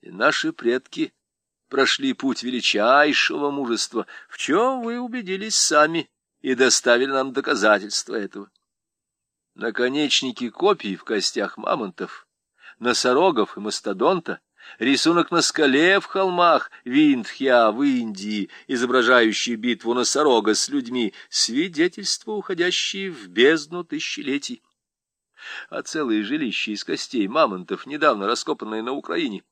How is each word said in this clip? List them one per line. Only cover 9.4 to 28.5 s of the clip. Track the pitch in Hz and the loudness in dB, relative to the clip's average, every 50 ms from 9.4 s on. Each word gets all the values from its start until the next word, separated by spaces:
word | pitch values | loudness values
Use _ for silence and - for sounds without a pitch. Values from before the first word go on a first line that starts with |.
| _ _ _ | _ _ _
Наконечники | - - 113 104 - 120 123 135 147 151 139 - - - 127 117 - 123 117 | -8 -6 -6 -2 0 0 0 2 0 0 2 0 0 0 -2 -6 -6 -8 -8
копий | - - 165 202 202 - - 104 95 | -4 0 2 2 2 2 -2 -8 -8
в | 87 - | -8 -6
костях | - 113 104 95 - - 113 101 95 - - | -4 -2 -2 -2 -2 -2 -2 -4 -4 -6 -8
мамонтов, | 110 - - 156 113 95 87 - 95 87 - - _ _ _ _ _ _ _ _ _ - - _ | -4 -2 -2 -2 -2 -8 -8 -10 -10 -10 -10 -18 _ _ _ _ _ _ _ _ _ -20 -18 _
носорогов | 117 123 120 - - 127 123 139 175 190 165 117 104 - - | -2 -2 0 2 2 2 4 4 4 4 2 2 -2 -2 -4
и | - | -10
мастодонта, | 101 107 101 - _ 107 101 95 110 151 190 175 165 - 101 - _ _ _ _ - - - _ | -8 -8 -8 -8 _ -6 -4 0 2 2 2 0 -2 -6 -12 -12 _ _ _ _ -20 -20 -10 _
рисунок | 113 127 139 123 - 156 170 175 165 - | 0 0 2 2 2 2 2 2 2 2
на | 175 170 156 | 0 0 0
скале | - - - 156 139 131 139 160 180 196 202 | 0 0 2 2 4 4 4 4 4 4 2
в | - | 0
холмах | - - 196 196 190 180 175 175 175 160 135 - - - - _ | -2 -2 -2 -2 0 2 2 4 4 4 4 0 -4 -16 -16 _
Виндхья | 123 123 143 156 147 139 123 107 - - - 135 135 127 120 117 110 | 0 4 4 6 6 4 2 0 -8 -8 -4 0 4 4 6 6 4
в | 107 117 143 | 2 2 0
Индии, | 143 131 127 117 110 104 95 98 104 107 104 95 - - - - _ | 0 0 0 -2 -4 -8 -8 -8 -6 -4 -4 -6 -6 -10 -20 -8 _
изображающий | 139 120 120 123 120 131 120 113 127 123 117 110 104 - - 120 120 | -2 -2 0 2 2 2 4 6 6 6 6 4 2 0 -2 -4 -4
битву | 107 107 123 117 98 - 113 120 | -4 -2 -4 -4 -2 -2 -2 0
носорога | 123 123 110 - 139 151 147 127 113 104 110 107 | 0 0 0 0 2 4 4 4 4 4 2 0
с | - - - | 0 0 -2
людьми, | 135 143 127 117 123 127 120 101 - - - _ | -4 -4 -4 -4 -4 -2 -4 -4 -4 -8 -20 _
свидетельства, | - - - - 117 135 165 196 170 143 165 180 - - 202 - - - - - 214 | -4 -4 -2 -2 0 -2 -4 -4 -2 -2 -2 -2 -2 -6 -6 -6 -6 -6 -6 -8 -8
уходящие | 208 190 - 196 165 175 180 175 - - - - 196 190 190 | -8 -6 -6 -4 -2 -2 -2 0 -2 -4 -4 -6 -6 -8 -10
в | 170 131 104 90 | -10 -12 -16 -10
бездну | 87 110 120 139 160 160 147 147 170 180 175 | 0 4 4 4 4 4 -2 -8 -10 -12 -10
тысячелетий. | _ 147 151 - - - - - - 135 143 139 - 123 - _ _ _ _ _ _ _ _ _ _ _ _ _ _ _ _ - - - - - - | _ -8 -8 -6 -8 -8 -8 -6 -6 -6 -6 -6 -8 -14 -14 _ _ _ _ _ _ _ _ _ _ _ _ _ _ _ _ -18 -16 -14 -16 -16 -12
А | - - 147 | -12 -10 -10
целые | - - 160 151 123 110 110 104 | -8 -6 -4 -2 0 0 0 0
жилища | 101 135 156 151 113 95 - - 113 | -2 -4 -4 -4 -4 -4 -4 -4 -4
из | 107 101 - | -6 -8 -6
костей | - 82 80 - - - 120 101 | -6 -6 -6 -6 -6 -2 -2 -2
мамонтов, | 95 117 156 160 123 98 92 90 - 101 - - | 0 2 2 2 2 0 -4 -6 -8 -8 -8 -8
недавно | 127 143 151 147 151 123 104 98 101 | -12 -6 0 2 2 2 2 0 -2
раскопанные | 120 123 - - | -2 -2 -2 -6